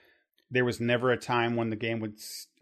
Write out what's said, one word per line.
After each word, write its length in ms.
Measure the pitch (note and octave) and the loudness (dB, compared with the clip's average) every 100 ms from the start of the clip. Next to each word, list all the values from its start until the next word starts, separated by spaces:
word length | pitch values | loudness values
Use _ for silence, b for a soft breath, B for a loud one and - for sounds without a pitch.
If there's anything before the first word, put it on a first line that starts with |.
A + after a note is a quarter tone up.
| b b b _ - | b b b _ -4
there 140 | B2 | 0
was 160 | B2 A2+ | 2 2
never 320 | A#2 A#2+ B2+ | 2 2 4
a 60 | A#2 | 2
time 380 | - B2 A#2 A#2 | 2 0 2 0
when 120 | A2+ | 0
the 80 | A2 | -2
game 240 | A2+ A2+ | -4 -4
would 140 | G#2+ | -6
s-, 320 | G#2+ - - - _ | -8 -14 -16 -16 _